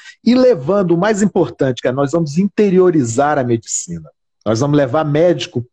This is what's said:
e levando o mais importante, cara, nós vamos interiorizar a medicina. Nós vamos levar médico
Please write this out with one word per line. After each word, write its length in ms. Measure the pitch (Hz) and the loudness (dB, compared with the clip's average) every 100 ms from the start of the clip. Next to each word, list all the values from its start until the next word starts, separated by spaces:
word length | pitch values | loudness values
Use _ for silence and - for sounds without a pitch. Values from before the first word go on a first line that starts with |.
| - - | -20 -4
e 100 | 220 | 0
levando 580 | 254 254 185 139 202 180 | 4 4 2 0 0 0
o 60 | 170 | 0
mais 240 | 202 202 | 0 0
importante, 600 | 208 190 151 - 135 123 | 0 0 -2 -2 -2 -2
cara, 140 | 131 131 | -2 -2
nós 160 | 139 | -2
vamos 260 | 165 156 151 | -2 -2 -2
interiorizar 1000 | 202 - 208 180 185 165 117 113 143 147 | -2 0 2 4 4 2 0 0 0 0
a 60 | |
medicina. 640 | 123 117 - - - 165 151 _ _ _ - | 0 -2 -4 -8 -8 -14 -16 _ _ _ -4
Nós 140 | 113 | -2
vamos 160 | 143 147 | 0 0
levar 280 | 131 156 | 0 -2
médico 600 | 156 147 175 147 - 127 120 | -2 2 2 0 -4 -8 -6